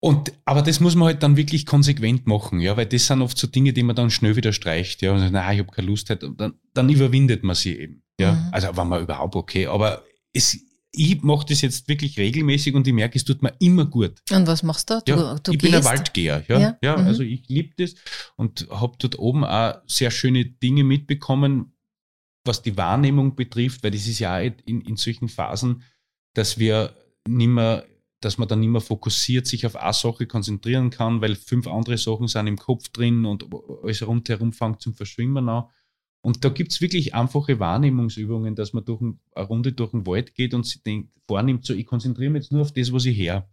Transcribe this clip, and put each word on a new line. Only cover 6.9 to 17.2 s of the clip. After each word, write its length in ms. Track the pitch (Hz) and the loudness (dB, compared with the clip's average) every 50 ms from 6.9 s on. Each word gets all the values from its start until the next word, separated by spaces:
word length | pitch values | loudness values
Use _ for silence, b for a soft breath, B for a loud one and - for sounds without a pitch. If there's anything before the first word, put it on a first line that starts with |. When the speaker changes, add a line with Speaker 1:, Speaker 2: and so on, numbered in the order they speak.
| 147 143 135 127 120 135 139 127 117 101 - | 6 6 4 4 4 4 4 4 2 2 0
Speaker 1:
man 120 | 95 - | -2 -2
sie 200 | - - 98 82 | 0 -2 -4 -4
eben, 280 | 58 71 80 - - _ _ _ - | -6 -10 -14 -16 -20 _ _ _ 0
ja. 140 | 95 87 82 | 2 4 4
Speaker 2:
Mhm. 140 | 82 82 87 | 2 0 -2
Speaker 1:
Also, 260 | 90 90 92 95 85 92 | -2 -2 -2 -2 -2 -2
wenn 100 | 90 87 | -2 -2
man 140 | 87 85 | -2 -2
überhaupt, 340 | 85 82 78 67 65 90 - | -2 -4 -4 -4 -4 -4 -4
okay, 300 | 90 80 - - 90 95 | -6 -6 -4 -4 -2 -2
aber 380 | 71 69 98 107 107 82 69 - _ _ _ _ _ | -2 -2 0 0 -2 -2 -4 -10 _ _ _ _ _
es, 280 | _ 127 - - - - _ _ _ _ _ _ | _ 0 0 0 0 -2 _ _ _ _ _ _
ich 320 | - - 160 147 190 143 - | -2 0 2 2 2 2 2
mach 200 | 147 147 147 147 | 2 2 2 0
das 180 | - 156 143 | 0 0 0
jetzt 260 | - 131 123 - - - | 0 0 -2 -4 -4 -4
wirklich 320 | 147 143 147 139 - - | -4 -2 -2 -6 -2 -2
regelmäßig 560 | 101 101 120 156 156 143 139 139 143 143 131 | -2 0 0 0 0 2 2 2 0 2 2
und 120 | 139 131 135 | 2 2 4
ich 60 | 123 | 2
merke, 240 | 110 107 120 - 127 | 2 2 0 0 -2
es 80 | - | 0
tut 160 | - 135 - | 0 -2 0
mir 120 | - 127 - - | 0 -4 0 2
immer 260 | 190 175 180 180 151 | 4 6 6 6 4
gut. 360 | 143 - 120 107 87 - _ _ - | 2 2 0 0 0 -2 _ _ 0
Speaker 2:
Und 140 | 196 190 185 | 2 4 4
was 160 | 165 165 156 | 4 2 0
machst 280 | - 160 156 - - - | 0 -2 -4 -4 -4 -4
du? 100 | 220 226 - | -4 -2 0
Du, 60 | - 170 | 2 2
Speaker 1:
Ja, 220 | 165 170 131 120 151 | 2 2 0 -2 -6
Speaker 2:
du 140 | - - 170 | -2 -2 -2
Speaker 1:
ich 40 | 147 | 2
bin 120 | 143 - 170 | 4 4 4
ein 60 | 165 | 6
Speaker 2:
gehst? 40 | 147 | 4
Speaker 1:
Waldgeher, 580 | 123 120 143 - - - - 87 80 73 76 78 - | 4 2 2 -2 -4 -4 -2 0 0 0 -2 -2 2
ja. 120 | 113 131 | 4 4
Speaker 2:
Ja? 180 | 202 214 233 _ - | 4 4 2 _ -2
Speaker 1:
Ja, 140 | 135 151 170 | 0 2 4
Speaker 2:
Mhm. 100 | 185 185 | 4 4
Speaker 1:
also 160 | 208 233 | 4 2